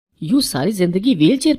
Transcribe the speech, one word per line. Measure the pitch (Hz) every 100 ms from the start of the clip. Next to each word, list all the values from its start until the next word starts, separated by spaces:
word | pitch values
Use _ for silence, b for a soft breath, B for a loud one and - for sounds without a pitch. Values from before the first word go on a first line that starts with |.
| _ -
یوں | 156 254
ساری | - 135 160
زندگی | 208 175 180 233
ویل | 190 156 262
چیئر | 320